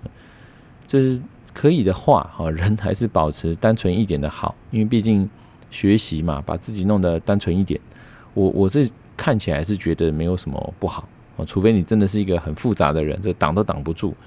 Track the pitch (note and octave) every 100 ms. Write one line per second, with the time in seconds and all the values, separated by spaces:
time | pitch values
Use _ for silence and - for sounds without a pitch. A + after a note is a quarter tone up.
0 | - - - - - - - - - C3+
1 | C3 B2+ - - - - D3 E3+ F#2+ F#2+
2 | - G#2 - - E2 D#2+ F#2+ G#2+ G2+ F#2+
3 | A2+ E2 D2+ - E2 E2 A2 A2 F#2 F#2
4 | G2+ D2 D2 - - - - A2 G#2+ A#2+
5 | A2 G2+ F#2 - - - - - G2 A2
6 | - D#2 E2 C#2+ - E2 - G#2 F#2+ G#2
7 | F2+ E2 - G2+ F#2+ F2+ F#2+ - - -
8 | - - - - F#2+ F2+ F#2+ D3 B2 -
9 | - - E3 A2 - D2 F2+ G2 - D#2+
10 | E2 D#2 E2+ F2+ D2+ - D2+ - F2+ -
11 | - - - - D#2+ G2 G#2+ G#2+ E2 A2
12 | G2 G#2 F#2+ E2+ D#2+ D2+ B2 - C#2+ D#2
13 | D2+ F#2 G2+ - D2+ F#3+ G#3+ D2+ D2+ E2
14 | G2 -